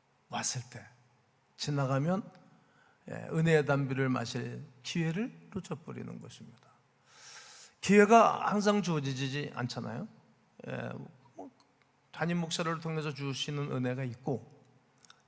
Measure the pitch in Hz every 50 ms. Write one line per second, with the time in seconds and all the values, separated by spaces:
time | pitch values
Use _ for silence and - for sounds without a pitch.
0 | _ _ _ _ _ _ - 117 117 - - 127 117 - - 113 - - - -
1 | _ _ _ _ _ _ _ _ _ _ _ - - 151 147 143 139 131 135 135
2 | 143 165 180 196 - - - - - - - - _ _ _ _ _ - _ _
3 | _ - - 55 57 - - 160 160 165 160 151 143 139 143 139 139 131 131 131
4 | 135 131 127 117 117 117 - 123 123 120 123 123 139 - - - - - - 175
5 | 160 160 160 190 226 254 - - - - - 190 175 - 160 143 - - 123 123
6 | - - - - - 113 - - - - - - - - - _ _ _ _ _
7 | _ - - - - - - - - - - - - - - _ - - 196 208
8 | 208 202 233 233 214 - - - - - 196 208 190 208 208 208 175 170 165 151
9 | 139 135 135 127 139 131 131 147 147 - - - 123 123 - 123 117 113 110 135
10 | 190 226 - - - - _ _ _ _ _ - - - 131 123 120 120 123 127
11 | - - - - - - - - 285 277 - _ _ _ _ _ _ _ _ _
12 | _ _ - - 165 170 175 175 170 165 170 - 175 165 165 160 165 160 160 156
13 | 147 147 139 127 139 139 131 - - - 147 143 143 143 135 131 127 123 123 131
14 | 135 127 113 - - - 135 - - - - - - - _ _ _ _ _ _
15 | - - - _ _